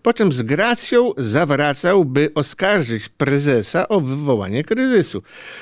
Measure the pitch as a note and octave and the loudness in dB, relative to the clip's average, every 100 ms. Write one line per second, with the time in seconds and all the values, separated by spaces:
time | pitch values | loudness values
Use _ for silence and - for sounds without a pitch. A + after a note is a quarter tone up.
0 | A#3 A#3+ G3+ B2+ A2+ D3 A3 A#3+ - A#3+ | -2 2 2 0 -2 0 0 -2 0 2
1 | B3 - A#2 B2+ D#3+ C#3 D3 C#3 F3 G3 | 2 -2 -2 0 0 2 0 0 2 2
2 | D3+ C3 D3+ D#3 C#3 - F#3+ G#3 A#2+ A2+ | 2 2 0 0 -4 -2 0 2 0 -4
3 | - _ C3+ C#3+ C#3+ B2 G2 E3 - G#3 | -8 _ 0 2 2 2 0 -2 0 0
4 | C3 C3+ D3 A2+ F#2+ A2+ D#3 A3 C4 A#3 | 0 -4 -2 -2 -2 -4 -2 -2 2 2
5 | D#3 F#2+ - - - - | 0 -6 -12 -20 -18 -18